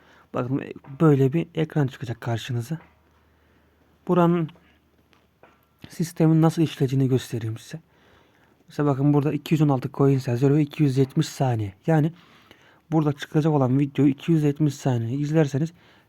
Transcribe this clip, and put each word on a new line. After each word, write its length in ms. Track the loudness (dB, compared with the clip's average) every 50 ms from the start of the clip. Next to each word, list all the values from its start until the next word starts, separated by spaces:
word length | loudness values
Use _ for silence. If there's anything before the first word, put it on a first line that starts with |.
| _ _ _ _ _ _ -8
bakın 280 | -6 -4 -4 -4 -6 -6 -8 -14 -16 -18 -18 -4 2
böyle 320 | 4 4 6 4 4 2 0
bir 140 | -2 -4 -4 -4
ekran 320 | -4 -4 -4 -2 -2 -2 -2
çıkacak 340 | -4 -8 -10 -10 -10 -8
karşınıza. 580 | -6 -6 -6 -6 -6 -6 -6 -6 -6 -8 -10 -12 -12 _ _ _ _ _ _ _ _ _ _ _ _ _ _ _ _ _ _ _ _ _ _ _ _ -2
Buranın 420 | 2 2 4 4 2 0 -2 -6 -8 _ _ _ _ _ _ _ _ _ _ _ _ _ _ _ _ _ -20 -20 _ _ _ _ _ _ -20 -16
sistemin 520 | -10 -8 -8 -6 -2 0 2 4 4 4
nasıl 200 | 4 2 2 2
işlediğini 480 | -2 -2 -2 -2 -2 -2 0 0 0 2
göstereyim 480 | 0 -2 -2 -4 -8 -8 -8 -8 -8 -10
size. 220 | -12 -16 -18 -18 -18 _ _ _ _ _ _ _ _ _ _ _ _ _ _ _ _ -12
Mesela 220 | -6 -2 -2 0
bakın 240 | 0 2 2 2 2
burada 200 | 2 2 0 -2
iki 200 | -4 -2 -2 0
yüz 80 | 2
on 80 | 2 2
altı 200 | 2 0 -2 -6 -2
coins 340 | 0 2 2 2 2 0 -2
yazıyor 280 | -2 0 2 2 2
ve 60 | 2
iki 220 | 0 0 -2 0 0
yüz 140 | 0 2 2
yetmiş 320 | 0 0 0 -2 -2 -2
saniye. 440 | -4 -4 -2 -2 -2 -2 -4 -6 -8 _ _ 0
Yani 260 | 2 2 2 0 -2 -8 -16 _ -20 -20 _ _ -20 -20 _ _ _ _ _ -2
burada 220 | 0 0 2 0 -2
çıkacak 400 | -4 -8 -4 -2 0 0 2 2
olan 260 | 2 2 2 2 0
videoyu 320 | 0 0 0 2 2 2
iki 200 | 2 0 0 0
yüz 120 | 0 2 2
yetmiş 320 | 0 0 0 0 -2 -2
saniye 420 | -2 -2 -2 -2 -2 -2 -4 -4 -4
izlerseniz 560 | -4 0 2 2 2 2 0 -2 -4 -4 -6 _ _ _ _ _ _